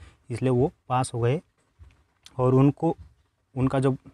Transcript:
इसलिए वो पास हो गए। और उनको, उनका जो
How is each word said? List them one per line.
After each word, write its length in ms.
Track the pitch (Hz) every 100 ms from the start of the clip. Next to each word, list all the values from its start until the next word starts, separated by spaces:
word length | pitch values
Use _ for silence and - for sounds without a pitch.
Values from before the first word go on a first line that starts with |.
| - _ -
इसलिए 200 | 117 127
वो 200 | 123 151 - -
पास 220 | 127 127
हो 60 | 120
गए। 200 | 117 151 - _ _ _ - _ _ _ - -
और 160 | 127
उनको, 420 | 131 143 - 165 - - _ _ _ _
उनका 240 | 131 131 135
जो 140 | 135 135 -